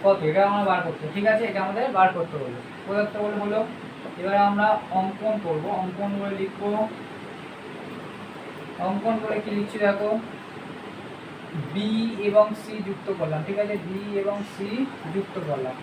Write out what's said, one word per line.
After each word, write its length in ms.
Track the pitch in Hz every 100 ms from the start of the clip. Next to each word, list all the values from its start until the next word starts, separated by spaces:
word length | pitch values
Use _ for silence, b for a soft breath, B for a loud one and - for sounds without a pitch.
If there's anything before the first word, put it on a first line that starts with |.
কত, 140 | 196 190 156
এটা 120 | 170 202
আমরা 140 | 208 190
বার 100 | 180 165
করতে 160 | 151
হবে, 100 | 151 196
ঠিক 100 | 208
আছে? 100 | 220 226
এটা 100 | 190 190
আমাদের 200 | 202 269 196
বার 120 | 185 180
করতে 180 | 165 151
হবে, 200 | 127 120 - - -
প্রদত্ত 300 | 202 208 214
বলে 140 | 208 208
হলো। 160 | 202 214 220 - - - - -
এবার 180 | 185 202 202
আমরা 180 | 202 214 214 - 185
অঙ্কন 360 | 190 196 214 214 175
করব, 180 | 156 180 196
অঙ্কন 280 | 185 180 202 202
করে 140 | 196 196
লিখব, 220 | 190 - 202 208 214 - - - - - - - - - - - - - - - - - - - 180
অঙ্কন 280 | 202 220 220
করে 120 | 214 208
কি 60 | 214 208
লিখছি 200 | 202 214 202
দেখো, 240 | 202 208 220 - - - - - - - - - - - - - 165 123
বি 180 | 175 208 220 226 202 202
এবং 160 | 208 214 214
সি 120 | - 214 190
যুক্ত 200 | 196 - 180
করলাম, 200 | 160 156 160
ঠিক 100 | 196
আছে? 120 | 208 202 165
বি 120 | 190 208 202
এবং 140 | 196 208 208
সি 160 | - 202 233 269 - 160
যুক্ত 220 | 185 - 185 151
করলাম 280 | 135 127 131